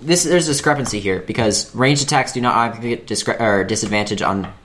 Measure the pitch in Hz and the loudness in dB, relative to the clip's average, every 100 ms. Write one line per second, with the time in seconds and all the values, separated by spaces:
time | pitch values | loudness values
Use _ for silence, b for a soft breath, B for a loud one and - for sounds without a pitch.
0 | 135 175 160 175 160 143 156 143 120 104 | -2 0 2 2 2 0 0 0 -2 -2
1 | 98 92 - 110 110 101 - 113 131 143 | -2 -2 -4 -2 0 0 -2 0 2 2
2 | - 143 127 127 123 113 117 110 120 117 | 2 2 0 -2 0 2 0 -2 -4 -4
3 | - 107 - - 113 101 95 107 107 104 | -4 -4 -2 0 2 2 2 -2 0 -2
4 | 101 98 - 98 95 - | 0 0 0 -2 -4 -10